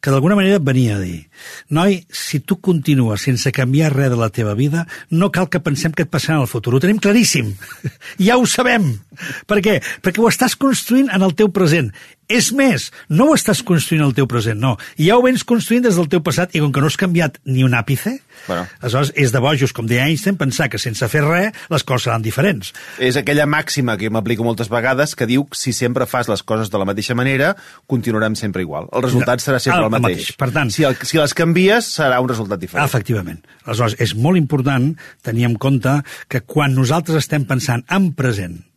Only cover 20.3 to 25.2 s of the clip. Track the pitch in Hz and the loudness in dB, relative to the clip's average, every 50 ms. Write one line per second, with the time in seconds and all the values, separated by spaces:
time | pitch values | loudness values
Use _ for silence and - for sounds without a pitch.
20.3 | 202 170 151 135 120 - - 127 - 104 - 123 110 - 131 110 - 156 143 147 | -2 0 -2 -2 0 -2 -2 -2 -2 -6 -6 -6 -4 -4 -4 -2 0 0 2 2
21.3 | 165 175 190 220 208 - - - 170 139 - - 131 123 - 120 113 113 110 113 | 2 0 0 -2 -4 -8 -8 -4 -4 -4 -2 0 -2 -2 0 -2 -2 -2 -2 -4
22.3 | 104 - 151 208 185 113 92 - - - - - - - 127 127 123 147 139 143 | -2 0 0 0 0 -2 -6 -12 -16 -16 -20 -18 -6 -2 0 0 0 0 0 0
23.3 | 147 147 147 143 151 156 151 - - 143 131 120 110 98 104 110 107 113 104 113 | 0 2 2 2 0 -2 -2 -2 -2 -2 -2 -2 -2 -2 -4 -2 -2 -2 -2 -2
24.3 | 120 104 113 117 117 98 117 104 113 120 113 127 131 127 147 147 - - | -2 0 0 -2 -2 -2 -4 -2 -2 0 0 0 2 2 0 -2 0 -4